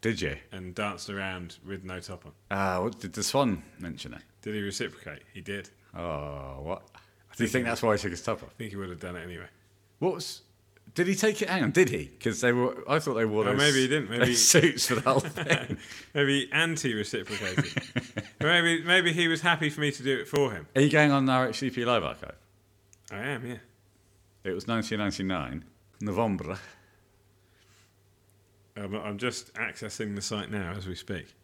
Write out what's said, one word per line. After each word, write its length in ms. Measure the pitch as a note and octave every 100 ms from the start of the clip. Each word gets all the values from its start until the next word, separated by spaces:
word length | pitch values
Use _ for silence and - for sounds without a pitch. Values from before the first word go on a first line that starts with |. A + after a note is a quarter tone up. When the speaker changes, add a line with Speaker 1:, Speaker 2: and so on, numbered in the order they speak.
Speaker 1:
Did 200 | A2 G#2
you? 160 | D#2 C#2 -
Speaker 2:
And 220 | G2 F#2
danced 340 | F2+ G#2 F2+ -
around 460 | G2+ F#2+ F#2 F2 - -
with 160 | F#2+
no 140 | F#2 F#2
top 260 | F2+ F#2 D#2+
on. 60 | - _
Speaker 1:
Ah, 300 | G2+ F#2+ F2+
what, 180 | G2+ -
did 120 | G2
the 80 | F#2+
Swan 400 | G2+ C3+ C3+ F#2 - -
mention 340 | F2 C2 -
it? 60 | A#1+ - _
Speaker 2:
Did 120 | -
he 60 | G#2+
reciprocate? 600 | G2+ G2 A2+ - - D2 -
He 80 | -
did. 300 | F2+ G2+ F#2 _ _ F2+
Speaker 1:
Oh, 640 | E2+ D2+ D2 C#2+ C2+ C2+
what? 200 | D2 F#2 - - _ _ _ -
Do 60 |
you 60 | A2+
Speaker 2:
think 20 |
Speaker 1:
think 120 | B2+
Speaker 2:
he 60 | A#2
Speaker 1:
that's 120 | A#2
why 120 | A#2 G#2+
he 20 |
took 80 | G#2
his 120 | F2
top 200 | - G#2
off? 80 | -
Speaker 2:
I 20 | -
think 120 | A2
he 60 | G2
would 140 | F#2+
have 100 | F2
done 160 | F#2 F2
it 80 |
anyway. 220 | E2+ E2+ F2 _ _ _ _ _
Speaker 1:
What 160 | E3+
was? 280 | F3+ D#3 - _ _ _ _ -
Did 120 | - F3+
he 60 | F#3+
take 240 | A3 G#3
it? 80 | F#3+
Hang 140 | F#3
on, 60 | B2+
did 160 | E3 E3
he? 220 | A2+ C#2+ -
'Cause 220 | - G#2+
they 100 | B2
were. 320 | A#2+ B2 - -
I 120 | D3
thought 140 | D3+
they 100 | A#2
wore 200 | A2+ G#2+
Speaker 2:
Well, 100 | G#2+ C3+
Speaker 1:
those, 20 |
Speaker 2:
maybe 180 | D3 C3+
he 80 | C3
didn't. 220 | D3 A2
Maybe 160 | A#2 A2+
Speaker 1:
those 200 | A#2+ -
suits 400 | E3 D#3 B2 -
for 80 | A#2
the 40 | B2
whole 100 | C3+
Speaker 2:
<laughs> 0 |
Speaker 1:
thing. 580 | D#3 D3+ D#3 D#3 B2 - - - -
Speaker 2:
Maybe 280 | D3+ C#3 C#3
he 120 | B2+
anti-reciprocated. 1120 | C#3+ E3 D#3+ C3+ G#2+ G2+ A#2+ F#2 G#2 G2+ F#2 - - - -
Speaker 1:
<laughs> 360 | - - - -
Speaker 2:
Maybe, 440 | D3 F3 E3+ E3
maybe 280 | E3 F3+ F3
he 120 | E3 E3+
was 140 | D#3+
happy 300 | F3 E3+ D3+
for 100 | C#3+
me 100 | D3
to 120 | C#3
do 160 | B2+ C3
it 80 | -
for 240 | D3+ C#3
him. 140 | G2 D2+ -
Speaker 1:
Are 60 |
you 80 | C#3+
going 200 | D3+ D3+
on 120 | C#3
the 80 | C3+
R 160 | B2+ B2+
H 120 | A2
C 100 | C3+
P 160 | B2 A#2+
Live 180 | A#2+
Archive? 300 | D2+ A1+ - - _ _ _ _ _ _ -
Speaker 2:
I 100 | G2+
am, 260 | A#2+ C#3+ B2
yeah. 100 | A#2 - _ _ _ _ _ _ _
Speaker 1:
It 60 | G2
was 160 | F2+ G#2+
nineteen 300 | A2+ A2 G#2+
ninety-nine, 680 | G#2 F2 F#2+ F#2 C2 D#2 - _ _ _
November. 560 | G#2 G2 A2+ F#2+ D2+ F#2+ - - _ _ _ _ _ _ _ _ _ _ _ _ _ _ _ _ _ _ _ -
Speaker 2:
Um, 180 | G2+ G2+
I'm 220 | F#2 G2+
just 360 | B2 - -
accessing 600 | - A2+ - A2 - G#2+ G2+
the 40 |
site 280 | F#2+ A2 G2
now 240 | G#2 F2+ G2
as 100 | F#2
we 80 |
speak. 320 | F2 - G2 - _